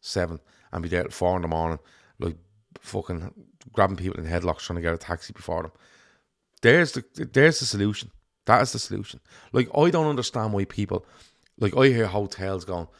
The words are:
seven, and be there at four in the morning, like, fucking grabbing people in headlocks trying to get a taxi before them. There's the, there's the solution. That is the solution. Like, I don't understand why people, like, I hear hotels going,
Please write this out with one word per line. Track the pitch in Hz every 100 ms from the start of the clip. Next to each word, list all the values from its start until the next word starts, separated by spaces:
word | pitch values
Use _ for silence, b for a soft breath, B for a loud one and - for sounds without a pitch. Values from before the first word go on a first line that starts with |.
seven, | - 98 85 82 b b b
and | 87
be | 82
there | 87
at | -
four | - 90 92
in |
the | 85
morning, | 82 82 78 b b b b
like, | 87 82 _ _ _ -
fucking | - 98 - 85 90 - - _ -
grabbing | - 98 92
people | 92 87
in | 80
headlocks | 85 87 80
trying | - 85
to |
get | 85
a | 82
taxi | - 85 -
before | - - 85
them. | 80 b b b b b b b _ _
There's | 120 160 156
the, | - - - -
there's | 135 156 156
the | 131
solution. | 104 101 104 - - _ _ -
That | 117
is | 131
the | 117
solution. | - 98 101 - B B B
Like, | 120 120 143
I | 170
don't | 165 156
understand | 135 113 120 110
why | 101
people, | 98 - 101 95 b b b b b _
like, | 104 123
I | 135
hear | 117 104
hotels | 101 101 - 95 95
going, | 90 90 85